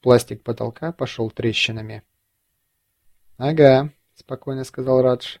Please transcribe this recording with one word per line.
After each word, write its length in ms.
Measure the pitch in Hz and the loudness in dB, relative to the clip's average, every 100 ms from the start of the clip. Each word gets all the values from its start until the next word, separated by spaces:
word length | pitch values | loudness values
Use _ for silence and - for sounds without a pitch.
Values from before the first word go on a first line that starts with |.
Пластик 420 | 127 123 - 110 | 4 4 2 -12
потолка 500 | - 117 117 117 160 | -10 -8 -8 -8 -10
пошел 380 | 170 127 - 110 | -8 -10 -6 -8
трещинами. 720 | - 117 107 - 113 107 107 _ _ _ _ _ _ _ _ _ _ _ _ _ - | -4 -4 -2 -4 -6 -12 -16 _ _ _ _ _ _ _ _ _ _ _ _ _ -8
«Ага», 560 | 131 156 143 131 147 _ _ | -4 6 6 6 2 _ _
спокойно 500 | _ - 131 - 131 | _ -14 -14 -10 -10
сказал 380 | 127 - 131 131 | -10 -8 0 2
Радж. 360 | 127 123 - - | 2 0 -6 -18